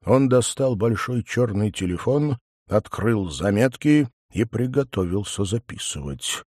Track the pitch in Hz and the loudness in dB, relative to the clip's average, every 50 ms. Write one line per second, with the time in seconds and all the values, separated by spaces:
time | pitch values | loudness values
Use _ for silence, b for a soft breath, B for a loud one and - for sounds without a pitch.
0 | _ 123 123 131 139 127 131 127 117 - - - 139 131 120 92 110 117 110 101 | _ 4 4 4 6 6 4 4 2 0 -2 0 0 0 0 0 0 0 0 0
1 | - - 127 120 107 - - 117 123 110 98 101 107 107 - - 95 90 90 85 | -2 -4 -4 -4 -4 -2 0 0 0 0 0 -2 -2 -2 -2 -2 -4 -4 -4 -2
2 | - - 135 147 147 151 131 - _ _ _ _ _ _ 98 107 - - - - | 0 0 0 2 0 0 -2 -6 _ _ _ _ _ _ 0 0 0 0 -8 -2
3 | 95 117 117 104 95 87 71 64 90 104 101 104 123 131 123 - - 151 151 151 | 0 0 0 0 -2 -4 -6 -2 0 0 2 4 2 2 0 0 2 4 4 4
4 | 143 120 _ _ _ _ - 87 117 113 - 110 123 127 127 143 139 127 - 98 | 4 0 _ _ _ _ -2 -2 -2 -2 0 -2 -2 0 0 -2 -2 0 -2 -2
5 | 92 87 90 101 101 - - - 101 90 101 117 _ - - - - - - 76 | -2 0 -2 -4 -4 -6 -4 -4 -2 -2 -2 -4 _ -8 -14 -10 -10 -8 -8 -8
6 | 69 71 69 - - - - - - _ | -8 -8 -10 -8 -6 -8 -8 -8 -10 _